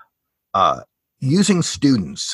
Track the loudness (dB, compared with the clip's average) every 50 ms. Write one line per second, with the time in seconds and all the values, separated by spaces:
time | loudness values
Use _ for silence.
0 | _ _ _ _ _ _ _ _ _ _ -2 0 2 2 0 -2 -8 -16 _ _
1 | _ _ _ _ -2 0 2 2 2 2 2 0 0 -2 -2 0 2 2 2 2
2 | 0 -4 -8 -10 -10 -10